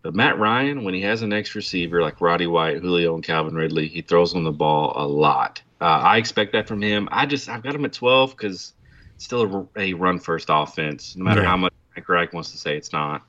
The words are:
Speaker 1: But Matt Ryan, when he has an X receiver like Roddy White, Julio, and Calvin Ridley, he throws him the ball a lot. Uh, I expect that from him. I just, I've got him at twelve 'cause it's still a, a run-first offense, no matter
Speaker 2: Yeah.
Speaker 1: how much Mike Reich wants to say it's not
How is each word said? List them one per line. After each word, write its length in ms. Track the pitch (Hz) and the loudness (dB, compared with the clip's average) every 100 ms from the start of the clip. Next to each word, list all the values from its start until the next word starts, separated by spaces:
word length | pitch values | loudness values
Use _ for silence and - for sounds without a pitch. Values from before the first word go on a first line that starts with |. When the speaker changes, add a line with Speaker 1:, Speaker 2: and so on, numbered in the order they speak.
Speaker 1:
But 120 | 82 | -4
Matt 240 | 87 139 - | 0 0 2
Ryan, 440 | 107 120 139 143 | 2 2 0 -2
when 120 | 101 | -4
he 80 | 92 | -4
has 180 | 101 110 | -2 -2
an 100 | 110 | -2
X 220 | 104 101 | -2 -4
receiver 460 | 107 - 92 85 85 | -8 -6 -4 0 0
like 180 | 78 - | 0 0
Roddy 240 | 87 85 85 | 0 2 2
White, 320 | 85 80 78 | 2 0 -2
Julio, 360 | 90 87 85 | 0 2 2
and 80 | 82 | -2
Calvin 320 | 80 80 78 | -2 -2 -2
Ridley, 320 | 80 80 80 78 | -2 0 0 -2
he 140 | 82 | -6
throws 300 | - 85 85 | 2 4 4
him 100 | 90 | 2
the 60 | 80 | -2
ball 420 | 76 76 76 76 - | 2 2 4 2 -2
a 100 | 71 | -2
lot. 540 | 73 76 - - - _ _ | 2 4 2 0 -6 _ _
Uh, 40 | |
I 320 | 85 80 90 110 | 2 4 4 4
expect 360 | 113 - 101 | 2 -2 0
that 140 | 113 104 | -2 -2
from 160 | 104 | -2
him. 240 | 104 104 98 | 0 0 0
I 140 | 107 139 | -2 0
just, 220 | 139 - | -2 -6
I've 120 | 117 | -8
got 120 | 123 | -6
him 100 | 147 | -4
at 80 | 139 | -6
twelve 420 | - 123 131 135 - | 0 4 4 4 -2
'cause 360 | 104 90 - _ - - - | -8 -8 -14 _ -20 -20 -20
it's 100 | - - | -18 -6
still 420 | 123 107 98 92 - | 0 0 -2 -8 -4
a, 140 | 98 | -4
a 20 | |
run-first 520 | 87 92 90 - 80 - | 0 0 0 -2 -4 2
offense, 680 | 76 76 - 78 69 - 92 | 0 0 -4 -6 -6 -12 -4
no 80 | |
matter 180 | 92 107 | 2 2
Speaker 2:
Yeah. 60 | 92 | 4
Speaker 1:
how 80 | 92 | 2
much 140 | 92 _ _ | 0 _ _
Mike 140 | 87 - | -14 0
Reich 240 | 87 85 | 0 0
wants 180 | 82 80 | -4 -10
to 60 | - | -8
say 180 | 80 76 | -4 -4
it's 140 | - | -4
not 300 | 78 76 73 | -4 -4 -6